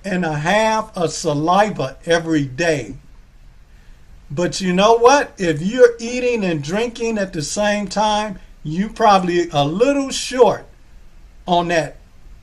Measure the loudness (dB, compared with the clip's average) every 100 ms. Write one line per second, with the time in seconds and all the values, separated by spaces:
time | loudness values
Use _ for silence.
0 | -6 -4 -4 -4 0 2 2 0 -4 -4
1 | -4 -4 -4 -2 2 2 2 0 -8 -8
2 | -2 -2 0 -2 -2 -4 -2 -2 -6 -14
3 | -18 -20 -20 -20 -20 -20 -20 -20 -20 -20
4 | -20 -20 -12 -4 -4 -2 -2 2 4 6
5 | 6 4 2 -4 -4 -2 -2 4 4 4
6 | -6 -4 -2 -2 -2 -4 -4 -4 -4 -4
7 | -4 -4 -4 -6 -6 -2 0 0 -4 -2
8 | 0 0 -4 -10 -16 -14 -8 -4 -4 2
9 | 4 4 4 0 0 0 0 2 2 2
10 | -2 -6 -6 4 4 4 -8 -20 -20 -20
11 | -20 -20 -20 -18 -2 0 2 0 -2 -8
12 | -20 -20 -20 -20